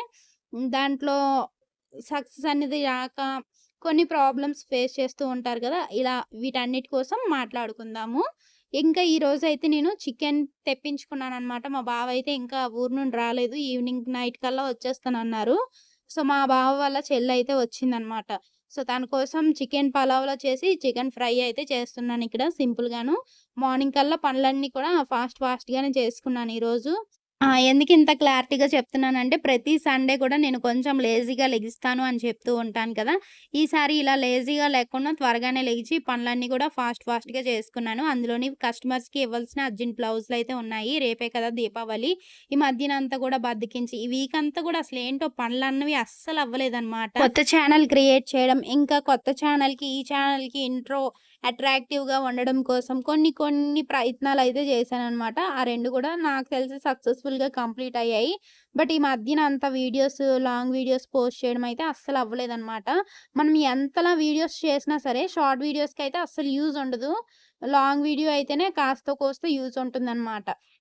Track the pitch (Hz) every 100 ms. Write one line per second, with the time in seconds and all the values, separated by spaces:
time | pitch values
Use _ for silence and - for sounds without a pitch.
0 | 466 _ _ _ _ 226 254 262 277 269
1 | 285 285 277 269 - _ _ _ _ -
2 | - 190 - - 302 285 285 294 277 254
3 | 254 - 269 269 - _ _ _ 330 320
4 | 339 320 269 262 285 285 - 254 254 262
5 | 262 - 269 254 247 233 233 339 - 208
6 | 254 254 - 220 254 254 247 262 254 269
7 | 262 427 480 285 240 240 226 226 226 220
8 | 220 247 508 - _ _ _ 185 294 320
9 | 359 320 302 294 320 302 320 302 311 403
10 | - 233 294 294 277 _ - 269 302 285
11 | - 277 262 254 247 240 269 277 240 240
12 | 247 254 262 285 247 269 254 226 247 262
13 | 269 233 233 247 247 277 277 254 247 254
14 | 240 247 247 247 254 262 277 240 254 262
15 | 254 240 226 220 214 339 508 _ _ _
16 | _ - 277 285 269 262 262 277 285 277
17 | 277 262 247 254 247 269 240 - 254 240
18 | 220 220 208 208 - _ _ - 254 254
19 | 254 269 269 320 311 302 262 285 277 277
20 | 269 262 269 277 277 262 370 359 262 240
21 | 262 - 247 247 247 233 294 254 240 -
22 | 240 240 233 233 285 339 262 240 240 233
23 | 240 370 523 _ _ - 262 262 277 285
24 | 277 320 - 262 269 269 277 262 294 349
25 | 262 247 247 - 254 254 - 254 277 269
26 | 233 240 - 247 233 226 233 240 240 370
27 | 440 _ _ _ 269 262 262 269 294 339
28 | 302 302 294 262 247 277 277 277 247 262
29 | 262 262 247 320 294 247 269 311 302 262
30 | 262 269 262 285 294 254 247 240 262 269
31 | 240 226 240 254 262 233 220 - 254 254
32 | 262 240 233 226 - 240 226 214 226 220
33 | 220 359 - - - 285 311 320 285 302
34 | 277 269 254 247 247 294 294 269 240 262
35 | 277 311 262 233 247 262 254 233 226 320
36 | - 240 240 247 247 254 294 - 240 240
37 | - 233 - 254 254 226 220 - 233 226
38 | 311 254 233 233 262 277 240 240 254 254
39 | 240 285 254 233 233 - 269 202 240 233
40 | 226 220 214 240 233 254 226 220 214 302
41 | 254 226 233 240 233 233 226 214 226 220
42 | 254 370 - - _ 277 285 247 285 277
43 | 269 269 262 262 240 226 214 247 240 240
44 | 240 262 269 320 294 311 339 339 - 254
45 | 247 269 311 - 233 247 269 269 285 285
46 | 226 - - 311 269 254 262 233 233 226
47 | 220 240 262 247 294 330 285 302 302 277
48 | 269 269 262 269 254 262 - 269 285 294
49 | 285 262 - 277 302 294 277 262 285 269
50 | 262 285 277 277 262 277 262 254 254 277
51 | 262 - _ _ 247 240 269 269 247 285
52 | 269 269 262 247 254 262 254 247 247 254
53 | 254 302 311 - 294 285 294 294 285 277
54 | 247 247 277 277 254 254 285 247 240 247
55 | 240 233 226 240 370 269 247 240 240 254
56 | 277 339 320 269 254 277 302 269 294 262
57 | - 254 277 262 269 269 233 220 254 240
58 | 233 226 240 392 - _ _ - - 320
59 | 285 262 220 302 294 277 285 262 254 247
60 | 269 269 269 254 254 240 247 262 254 254
61 | - 269 247 - 247 247 240 233 320 277
62 | - 277 233 240 247 233 226 226 208 320
63 | 403 - _ 262 302 311 285 254 277 349
64 | 349 339 302 302 320 - 320 285 285 302
65 | 269 247 359 339 285 262 294 294 294 -
66 | 277 349 339 - 285 269 311 285 262 247
67 | 262 392 466 _ _ _ 240 277 269 285
68 | 285 285 311 294 277 285 381 359 277 269
69 | - 277 269 269 339 277 262 254 254 254
70 | 247 233 226 214 202 - _ _